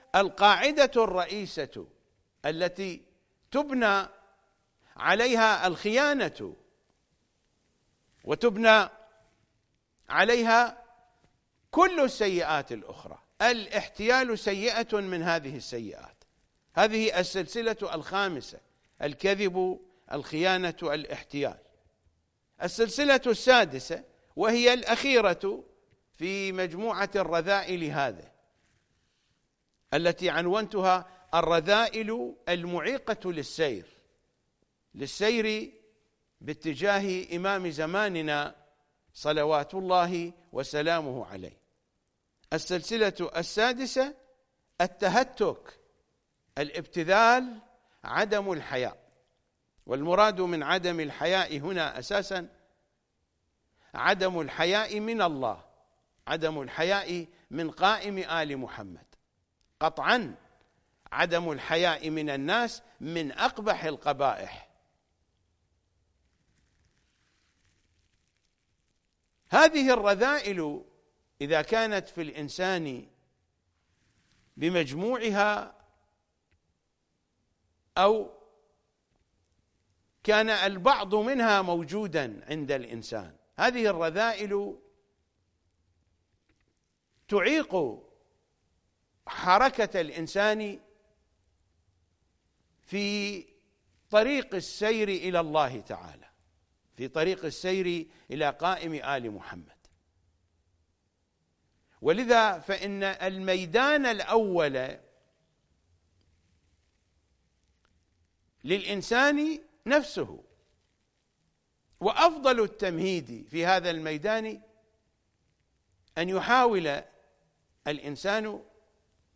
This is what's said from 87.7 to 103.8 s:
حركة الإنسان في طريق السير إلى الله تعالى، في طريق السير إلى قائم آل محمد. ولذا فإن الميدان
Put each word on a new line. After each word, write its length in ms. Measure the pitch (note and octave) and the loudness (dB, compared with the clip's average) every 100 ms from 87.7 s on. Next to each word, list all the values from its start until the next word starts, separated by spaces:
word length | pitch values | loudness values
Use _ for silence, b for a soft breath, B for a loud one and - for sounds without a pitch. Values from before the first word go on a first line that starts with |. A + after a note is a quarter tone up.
| F#3 C#3 G#2 - _ _ _ _ _ _ _ _ _ _ _ - | -2 -2 -6 -16 _ _ _ _ _ _ _ _ _ _ _ -14
حركة 720 | - F3+ F#3+ C4 - G#3 G3 | -4 4 6 6 2 -2 -2
الإنسان 800 | D#3 C#3+ D#3+ G3 G#3 G#3+ G#3+ G3 _ _ _ _ _ _ _ _ _ _ _ _ _ _ _ _ _ _ _ _ | -4 -6 -6 0 2 0 -4 -10 _ _ _ _ _ _ _ _ _ _ _ _ _ _ _ _ _ _ _ _
في 640 | - G3 G3+ G#3 G3+ G3+ - _ _ _ _ _ _ | -8 -4 -2 -2 -4 -8 -14 _ _ _ _ _ _
طريق 440 | G#3+ A3+ C#4+ - | 4 4 2 -2
السير 540 | F#3+ - - G#3 A3+ G#3+ | -6 -8 -2 0 2 0
إلى 320 | F#3+ F3+ F3 | -2 0 0
الله 400 | D#3+ D#3 C#3 B2 | 2 2 0 -2
تعالى، 480 | F#2+ F#2 F2 C#2+ - _ _ _ _ _ _ - | -10 -12 -14 -20 -20 _ _ _ _ _ _ -12
في 120 | B2+ | -6
طريق 360 | D#3 E3 F#3 | 0 0 0
السير 640 | D#3+ - F#3 F#3+ F3+ E3+ D#3+ b b | -6 -6 -4 -2 -2 -4 -6 b b
إلى 200 | C#3 D3+ | -2 -2
قائم 440 | C3+ E3+ F#3 E3 | 0 -2 -2 -4
آل 360 | D#3 B2+ C#3 A#2 | -6 -4 -4 -4
محمد. 460 | G2+ - F2+ D#2 _ _ _ _ _ _ _ _ _ _ _ _ _ _ _ _ _ _ _ _ _ _ _ | -10 -14 -16 -18 _ _ _ _ _ _ _ _ _ _ _ _ _ _ _ _ _ _ _ _ _ _ _
ولذا 560 | B2+ F#3 B3 A#3 A3 F3 | 0 2 4 4 4 0
فإن 440 | D3+ G3 G3 G3 | -4 -4 -4 -4
الميدان 1040 | G3 F#3+ F#3 F#3+ F#3+ F#3 F#3 G#3+ | -4 -4 -6 -4 -2 -2 0 0